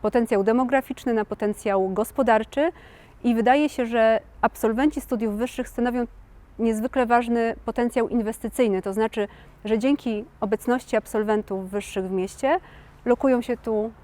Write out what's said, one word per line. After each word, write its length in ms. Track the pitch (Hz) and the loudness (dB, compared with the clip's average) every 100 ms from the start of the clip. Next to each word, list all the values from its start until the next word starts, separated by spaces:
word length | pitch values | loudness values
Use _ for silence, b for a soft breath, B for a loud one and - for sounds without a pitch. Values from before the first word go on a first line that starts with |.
potencjał 420 | 214 240 233 208 | 0 0 2 2
demograficzny, 680 | 196 233 262 269 - 254 - | 4 2 2 0 -2 -6 -2
na 100 | 226 | -2
potencjał 640 | 208 208 208 208 214 196 190 | -2 -4 -4 -2 -2 0 0
gospodarczy 840 | 190 - - 247 220 220 - 320 B B B B B | 0 -2 0 2 2 2 0 0 B B B B B
i 100 | 240 | 0
wydaje 340 | 226 226 277 302 | 2 4 4 2
się, 180 | - 240 | -2 -2
że 340 | 233 220 220 - - | 2 4 2 -2 -2
absolwenci 600 | - - 220 226 294 294 | -2 0 -2 2 0 0
studiów 360 | - 240 220 208 | -6 -4 -2 -4
wyższych 320 | 247 - 247 | -6 -6 -8
stanowią 380 | - 240 247 240 - - - - - | -2 -2 -2 -6 -8 -20 -20 -20 -4
niezwykle 480 | 226 220 240 269 233 | -2 0 -2 0 4
ważny 480 | 240 240 233 226 - | 2 4 0 0 -4
potencjał 440 | - 226 240 254 226 | -6 -2 0 0 0
inwestycyjny, 760 | 240 214 226 220 - 240 190 | 0 -2 -6 -8 0 2 2
to 100 | 196 | -2
znaczy, 360 | 196 220 - 202 B B B | -2 -2 -2 -4 B B B
że 140 | 208 220 | -2 0
dzięki 460 | 254 285 247 214 214 - | 2 0 -2 -6 -8 -8
obecności 560 | 208 208 - 247 - 220 | -4 -2 0 -2 0 -4
absolwentów 760 | - 220 214 214 208 190 190 | -2 -4 0 0 -2 -8 -6
wyższych 340 | 202 - 202 | -8 -6 -6
w 80 | 190 | -4
mieście 480 | 190 190 - 269 349 B B B B | -4 -4 -2 0 0 B B B B
lokują 380 | 240 247 269 254 | 0 2 4 2
się 140 | 233 240 | 0 -6
tu 360 | - 214 220 220 | -2 -2 -2 -8